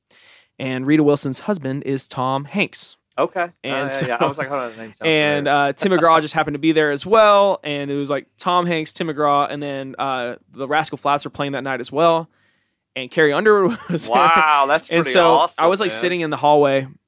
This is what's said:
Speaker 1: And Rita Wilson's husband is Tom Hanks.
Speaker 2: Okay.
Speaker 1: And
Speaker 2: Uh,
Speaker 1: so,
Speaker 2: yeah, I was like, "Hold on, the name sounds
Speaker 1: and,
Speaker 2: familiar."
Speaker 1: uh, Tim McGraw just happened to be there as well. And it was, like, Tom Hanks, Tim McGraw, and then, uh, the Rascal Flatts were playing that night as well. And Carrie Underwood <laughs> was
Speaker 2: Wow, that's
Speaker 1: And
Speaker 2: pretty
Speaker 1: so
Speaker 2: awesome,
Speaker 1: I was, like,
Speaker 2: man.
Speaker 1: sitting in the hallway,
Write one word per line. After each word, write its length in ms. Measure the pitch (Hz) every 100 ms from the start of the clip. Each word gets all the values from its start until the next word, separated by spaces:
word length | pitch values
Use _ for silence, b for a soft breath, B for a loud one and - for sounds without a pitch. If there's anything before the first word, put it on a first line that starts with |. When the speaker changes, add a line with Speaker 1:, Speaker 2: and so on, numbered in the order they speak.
| _ b b b b -
Speaker 1:
And 260 | 131 127 131
Rita 160 | 156
Wilson's 360 | 147 143 143 127
husband 420 | - 190 135 139
is 240 | - 135 -
Tom 380 | - 127 135 143
Hanks. 500 | 202 170 - - - _ -
Speaker 2:
Okay. 340 | 139 185 175 _
Speaker 1:
And 220 | 131 139 139
Speaker 2:
Uh, 40 |
Speaker 1:
so, 180 | 135 135
Speaker 2:
yeah, 100 | 117
I 60 | 131
was 120 | 143
like, 100 | 135
"Hold 140 | 139
on, 100 | 123
the 60 | 110
name 160 | 113
sounds 180 | 104 160
Speaker 1:
and, 340 | 156 147 147 143
Speaker 2:
familiar." 220 | 143 143
Speaker 1:
uh, 40 |
Tim 180 | 143 196
McGraw 300 | 180 165 165
just 120 | 151
happened 200 | 160 151 147
to 40 |
be 120 | 160
there 200 | 156 151
as 140 | 143 180
well. 540 | 220 214 202 202 185
And 280 | 147 143 139
it 40 | 143
was, 140 | 139
like, 180 | 139 - -
Tom 280 | 185 180 175
Hanks, 280 | 165 156
Tim 140 | - 170
McGraw, 400 | 143 147 143 143
and 100 | 143
then, 340 | 143 139 135 -
uh, 360 | 135 127 120 - _
the 160 | - 131
Rascal 300 | 151 147 143
Flatts 280 | 143 143 139
were 40 |
playing 200 | - 143
that 120 | 139
night 160 | 135 131
as 120 | 127
well. 380 | 135 170 165 165 _ _ _ _ _ _ 131
And 160 | 127
Carrie 220 | 170 151
Underwood 440 | 143 214 208 185 226
<laughs> 60 | -
was 200 | 170 -
Speaker 2:
Wow, 560 | 123 151 165 156 147 135
that's 220 | 156 -
Speaker 1:
And 140 | 170
Speaker 2:
pretty 100 | 156
Speaker 1:
so 200 | 175 170 160
Speaker 2:
awesome, 280 | 165 -
Speaker 1:
I 40 | 165
was, 120 | 196
like, 120 | 202
Speaker 2:
man. 60 | 180
Speaker 1:
sitting 220 | 180 180
in 80 | 156
the 60 | 139
hallway, 500 | 147 151 143 135 135 -